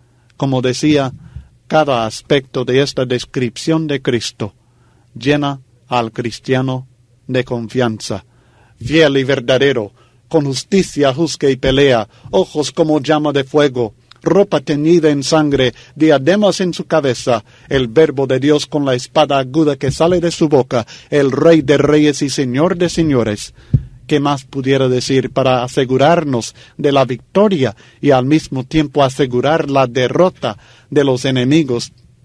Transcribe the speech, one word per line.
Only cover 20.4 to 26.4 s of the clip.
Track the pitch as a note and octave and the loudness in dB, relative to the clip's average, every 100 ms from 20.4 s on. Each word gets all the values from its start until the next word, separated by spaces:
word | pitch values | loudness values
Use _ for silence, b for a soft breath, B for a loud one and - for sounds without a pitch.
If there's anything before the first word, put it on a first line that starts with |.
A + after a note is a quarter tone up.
| D#3+ | 2
boca, | C#3 B2 B2+ - B B | 2 2 -2 -4 B B
el | C#3+ C#3 | 0 0
Rey | C3+ E3 E3 | 4 4 4
de | C#3 C#3 | 4 2
Reyes | C#3+ D3+ D3+ C#3 | 4 4 2 0
y | C#3+ | -4
Señor | B2+ C3 B2+ F3 E3+ | -2 -2 0 0 0
de | F3 | -2
Señores. | - D#3+ B2+ A2 G#2 - B B B B B - | 0 0 0 0 -4 -10 B B B B B -4
¿Qué | D3 | -2
más | D3 C#3 | 0 -4
pudiera | - C#3 C3+ C3+ C3 | -6 -6 0 0 2
decir | B2 - C3+ B2+ | 0 0 0 0
para | C3+ C3 B2+ | 0 0 0
asegurarnos | B2 - B2+ C3 C#3+ F3 D3 B2 | -2 -2 0 2 4 2 0 -4